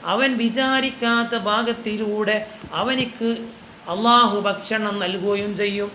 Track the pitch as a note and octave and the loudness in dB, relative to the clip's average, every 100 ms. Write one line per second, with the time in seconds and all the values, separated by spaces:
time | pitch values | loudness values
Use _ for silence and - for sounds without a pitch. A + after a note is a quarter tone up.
0 | E3+ G#3 C4+ A#3+ A#3 A#3+ C4 C4 C4 - | 0 2 2 2 0 2 2 2 0 -2
1 | A#3 A#3 A#3 A#3 G3+ G#3+ A#3 A#3 G#3+ G#3 | 2 2 2 -2 0 2 0 -2 -4 -2
2 | G#3+ G#3 G#3 G#3+ G#3+ - - D#3 A3+ C4 | -2 0 0 0 -2 -12 -8 -4 0 0
3 | A#3+ - A3+ A3+ A3+ - - - - F3+ | -2 -2 -2 -2 -6 -14 -20 -16 -8 0
4 | A#3 A#3+ A3+ G3+ G3 G3 - A3 G#3 G3+ | 6 6 6 4 0 -2 -2 -2 -2 -2
5 | F3+ F#3+ G3 G3+ G#3 F#3+ G#3 G3+ G3+ | -2 -2 -2 -2 -2 -2 -2 -2 -6